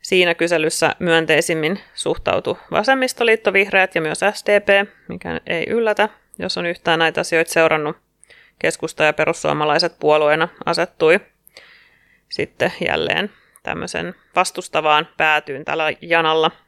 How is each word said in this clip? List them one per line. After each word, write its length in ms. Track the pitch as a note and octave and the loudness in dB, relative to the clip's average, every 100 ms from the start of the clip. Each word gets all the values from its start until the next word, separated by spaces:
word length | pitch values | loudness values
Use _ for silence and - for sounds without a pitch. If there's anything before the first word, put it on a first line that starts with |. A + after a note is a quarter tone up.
Siinä 320 | - F#3+ F3 | 0 2 2
kyselyssä 600 | E3+ E3 E3+ D#3 - D#3 - | 0 0 0 0 0 -2 0
myönteisimmin 800 | F3 E3 D#3+ D3+ - D#3+ D#3 G3 - | 0 0 2 0 2 -2 -2 -4 -10
suhtautui 600 | - - - - F#2 - - - | -8 -6 -4 -2 -2 -2 -8 -4
vasemmistoliitto, 800 | D#3+ G#3+ C4+ B3+ - A#3 A3 G#3 | -2 0 0 0 0 2 2 2
vihreät 420 | G3 G3 G3 F#3 | 2 2 2 2
ja 60 | F3 | 0
myös 200 | D#3 D3+ G3 | -4 -2 -2
S 100 | G#3 - | -2 2
D 140 | G#3 | 2
P, 300 | G3+ G3 G#3 _ - | 4 2 2 _ -16
mikä 320 | F3+ - E3 - | -12 -8 -10 -6
ei 200 | E3+ - | -6 -2
yllätä, 400 | A3+ A3+ G#3 G#3+ - _ - | -2 0 0 0 -2 _ -12
jos 200 | F#3 F3+ | -8 -6
on 80 | F3 | -6
yhtään 320 | F3+ - E3 | -4 -2 0
näitä 220 | D#3+ D#3 | 0 0
asioita 320 | - E3 E3 | -2 0 0
seurannut. 440 | - D#3+ D#3 D3 E3+ _ _ _ - _ _ | 2 2 2 -2 -8 _ _ _ -20 _ _
Keskusta 460 | D#3+ - D#3+ - | -4 -4 -10 0
ja 80 | D#3 | 0
perussuomalaiset 840 | D3+ D#3 E3 D3+ D3 D3+ D3+ E3+ _ | 2 -2 0 -2 0 0 0 0 _
puolueena 500 | D3+ D3+ D3+ D#3 E3+ - - | 2 4 4 2 0 -4 -4
asettui 540 | E3+ F3 _ D#3 F#3 - _ _ - - - _ _ _ _ _ | -2 -4 _ 4 4 0 _ _ -20 -20 -20 _ _ _ _ _
sitten 440 | - - _ F3+ - - | -8 -8 _ -4 -2 -4
jälleen 440 | D#2 D#2+ - G#3 _ _ _ | -2 -2 -4 -4 _ _ _
tämmöisen 520 | - - F3 - E3+ - _ - | -10 -8 -8 -8 -10 -12 _ -4
vastustavaan 720 | F#3 - - D#3+ D#3 D3+ E3 _ | -2 -4 -6 -2 2 0 0 _
päätyyn 480 | D#3 D3+ D3+ C#3 | 0 0 -2 -12
tällä 280 | D3+ D#3 D#3 - | -6 -4 -4 -6
janalla. 500 | E3 E3 D#3+ D#3+ D#3+ - | 0 2 2 2 0 -2